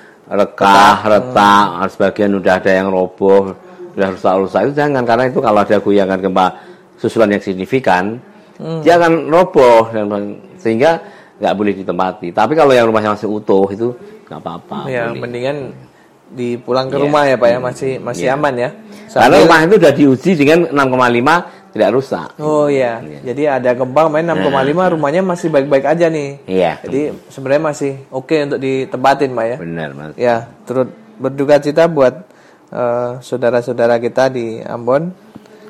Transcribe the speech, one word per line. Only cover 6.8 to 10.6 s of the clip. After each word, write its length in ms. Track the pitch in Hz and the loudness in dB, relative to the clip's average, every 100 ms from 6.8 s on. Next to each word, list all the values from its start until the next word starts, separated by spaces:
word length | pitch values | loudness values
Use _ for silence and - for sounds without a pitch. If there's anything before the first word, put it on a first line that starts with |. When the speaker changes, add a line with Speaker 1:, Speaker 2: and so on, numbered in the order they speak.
| _ _ | _ _
Speaker 1:
susulan 320 | 117 120 107 | -6 0 2
yang 140 | 101 | 0
signifikan, 640 | 104 92 95 131 127 90 98 120 - - - | -4 -8 -4 -2 0 0 -2 -8 -16 -20 -20
Speaker 2:
Hmm. 260 | - 156 165 | -16 -10 -4
Speaker 1:
dia 140 | 151 | 2
akan 340 | 170 170 165 139 | 4 4 0 2
roboh 640 | 165 180 - 123 113 113 | 2 2 4 6 6 4
dan 160 | 113 104 104 101 - - | -2 -4 -6 -8 -12 -18
sehingga 460 | - | -8